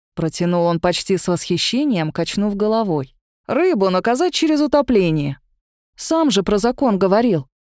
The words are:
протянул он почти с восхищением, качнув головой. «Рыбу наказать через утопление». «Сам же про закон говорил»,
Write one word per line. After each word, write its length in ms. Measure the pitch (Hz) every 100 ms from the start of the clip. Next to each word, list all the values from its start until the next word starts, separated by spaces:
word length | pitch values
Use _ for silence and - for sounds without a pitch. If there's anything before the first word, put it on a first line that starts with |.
| _
протянул 520 | - 160 - 175 175 170
он 140 | 170
почти 360 | 180 175 - 190
с 120 | -
восхищением, 800 | 175 - 175 - 233 294 202 156
качнув 460 | - 170 - 208 202
головой. 580 | 214 220 214 151 135 _ _ _ -
«Рыбу 440 | 254 370 277 190
наказать 440 | 185 208 247 359
через 260 | - 320 302
утопление». 800 | 294 294 269 233 180 156 143 135 _ _ _ _ _ -
«Сам 340 | - 330 311
же 120 | 202
про 160 | 196 208
закон 400 | 233 247 269 196
говорил», 480 | 190 202 240 170 135 _